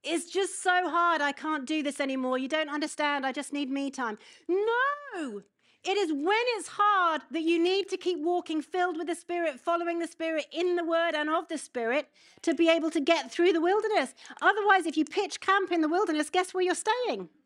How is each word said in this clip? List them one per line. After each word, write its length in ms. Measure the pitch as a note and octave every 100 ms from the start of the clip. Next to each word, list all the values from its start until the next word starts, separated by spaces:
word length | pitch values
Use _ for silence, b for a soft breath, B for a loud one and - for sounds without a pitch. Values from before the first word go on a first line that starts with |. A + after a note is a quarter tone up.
"It's 280 | - E4 -
just 320 | F#4 F#4+ -
so 280 | F#4 F4+ F4+
hard, 300 | E4 E4+ D#4+
I 140 | C#4+
can't 320 | C#4 D#4 D#4 B3+
do 180 | D#4
this 160 | C#4+ C#4
anymore. 380 | C4+ C4 B3+ B3+
You 100 | C4
don't 220 | D#4 D#4
understand, 560 | D4 D4+ - D4 C#4+ C4+
I 80 |
just 180 | C4 C#4
need 180 | C#4+ C#4
me 220 | C#4 C#4
time." 260 | C4+ A#3+ G#3+ B B -
No! 960 | F#4 G#4+ A#4 C5+ C#5+ C#5+ G4+ C#4+ G3+ - _ b b
It 140 | - G4
is 160 | F4+
when 320 | C#4+ D#4 G#4+ B4 A4+
it's 140 | -
hard 540 | - G#4 G4 F4 D4+ -
that 100 | D4+
you 180 | D#4+ E4+
need 300 | E4+ G4 F#4+
to 80 | F#4
keep 220 | F4+ F4
walking, 420 | D#4 F4+ - D#4
filled 340 | C#4 F#4 F4+ D#4+
with 120 | E4
the 80 | E4
Spirit, 440 | - F4 E4 B3+
following 400 | - E4+ E4+ E4+
the 80 | E4
Spirit, 400 | - D#4+ D#4+ -
in 280 | D4+ F4+ F4
the 80 | E4+
Word 300 | E4 E4+ D#4
and 140 | D4+
of 200 | D#4+ D#4+
the 80 | D#4
Spirit, 520 | - B3+ A3+ C4+ D4 b b b
to 100 | -
be 160 | D4+ E4
able 220 | E4 D#4+
to 100 | D#4+
get 280 | C#4 E4 C4+
through 220 | - F4
the 100 | E4
wilderness. 540 | E4+ G#4 G#4+ G#4 C4+ - B B
Otherwise, 440 | E4 G#4 G#4 F#4+ E4
if 100 | D4+
you 80 |
pitch 380 | D4+ - G4 -
camp 280 | - G4 F#4+
in 120 | F4
the 80 | D#4
wilderness, 400 | E4+ G#4+ D4+ D4
guess 240 | F4+ F4+
where 100 | F#4
you're 120 | F#4 F4
staying? 540 | - A#4+ A#4+ A3 F3+ _